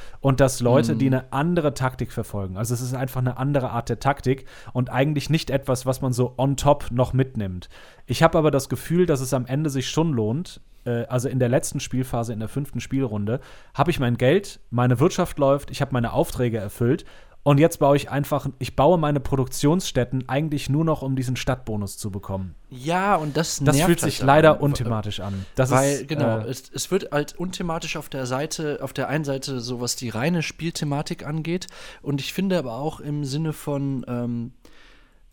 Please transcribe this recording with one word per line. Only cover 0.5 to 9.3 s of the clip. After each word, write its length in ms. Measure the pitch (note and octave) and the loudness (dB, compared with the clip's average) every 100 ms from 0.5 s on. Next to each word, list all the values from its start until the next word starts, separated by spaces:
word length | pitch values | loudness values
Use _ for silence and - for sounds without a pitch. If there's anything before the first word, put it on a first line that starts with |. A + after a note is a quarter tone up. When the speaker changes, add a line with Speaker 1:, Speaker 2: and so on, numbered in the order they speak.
| - | 4
Speaker 1:
Leute, 340 | A#2+ C3 A2+ | 4 4 4
Speaker 2:
Mhm. 40 | A2+ | 4
Speaker 1:
die 60 | C3+ | 4
eine 260 | C3 - | 2 0
andere 420 | C3 E3 F3 D3 | -2 0 2 2
Taktik 380 | - C3 B2+ A#2+ | 0 -2 -2 -6
verfolgen. 440 | - G#2+ G2+ F#2+ F#2 | -6 -6 -6 -4 -4
Also 160 | A2+ | -2
es 80 | A#2+ | -2
ist 140 | B2+ | -2
einfach 260 | B2+ C3 C3 | -4 -4 0
eine 160 | B2 A#2+ | -2 0
andere 340 | C3+ C#3+ B2 | 0 0 0
Art 180 | A#2+ - | -2 -2
der 100 | A#2 | 0
Taktik 460 | C#3 C#3+ B2+ C3+ - - - | 0 2 0 0 -4 -18 -6
und 180 | B2+ B2+ | -2 0
eigentlich 380 | B2 D3 D3 C3+ | 2 2 2 2
nicht 220 | D#3 - | 0 2
etwas, 360 | C3+ - B2 C3 | -2 0 -2 0
was 160 | B2+ | -2
man 100 | C3 | 0
so 220 | A#2+ B2 - | 0 0 0
on 200 | C3+ C3+ | 0 2
top 360 | C#3+ D3 - | 4 4 2
noch 200 | A#2+ B2 | 0 2
mitnimmt. 560 | B2+ C3 A2 G2 F2+ - - - - - | 2 0 -2 -6 -6 -12 -18 -20 -14 -6
Ich 160 | B2 | 4
hab 140 | E3 E3 | 4 6
aber 160 | D#3 | 4
das 160 | C#3 - | 2 0
Gefühl, 380 | B2+ - E3+ F3 | -4 0 2 4
dass 140 | C#3 | 2
es 140 | B2+ | 0